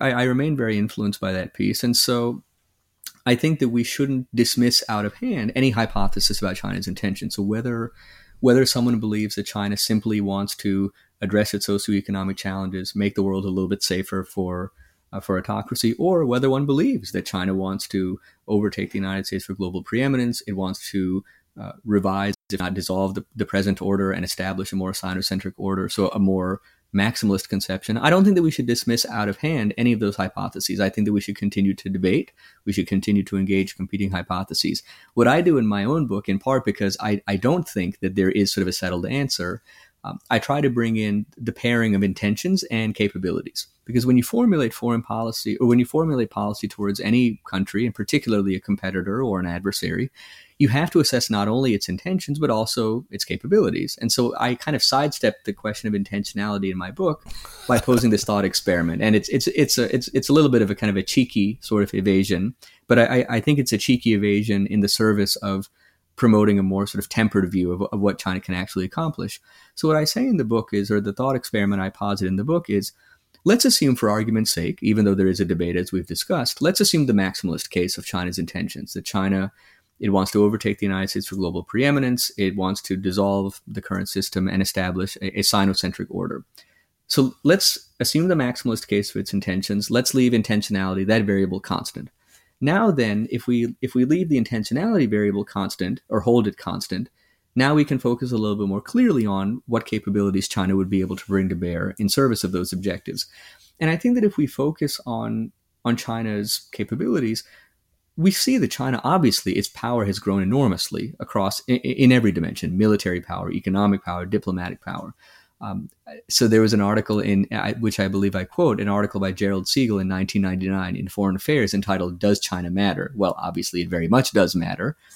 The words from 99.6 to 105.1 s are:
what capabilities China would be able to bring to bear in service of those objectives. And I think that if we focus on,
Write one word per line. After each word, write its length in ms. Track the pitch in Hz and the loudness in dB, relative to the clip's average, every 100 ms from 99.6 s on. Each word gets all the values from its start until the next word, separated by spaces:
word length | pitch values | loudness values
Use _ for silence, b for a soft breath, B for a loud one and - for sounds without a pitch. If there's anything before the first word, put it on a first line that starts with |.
| - | -2
what 220 | 113 - | -4 -2
capabilities 600 | 110 - 101 101 95 - | -4 0 0 2 0 -2
China 280 | - 92 98 | -2 2 2
would 140 | 95 | 2
be 120 | 98 | 0
able 140 | 92 98 | 0 -4
to 100 | - | -2
bring 240 | 98 95 | 0 0
to 60 | 87 | -2
bear 400 | 87 85 98 - | -4 -2 -4 -2
in 100 | 101 | 0
service 360 | - 135 110 | 2 2 2
of 80 | 92 | -2
those 200 | 90 90 | -2 -4
objectives. 540 | 92 95 87 - - - B B B B _ | -4 -4 -6 -8 -10 -12 B B B B _
And 100 | 160 | -2
I 80 | 170 | 0
think 180 | 247 247 | 2 2
that 80 | |
if 140 | 208 - | 2 2
we 100 | 139 | -2
focus 540 | - 143 156 147 - | 0 -4 -2 -4 -4
on, 460 | - | -6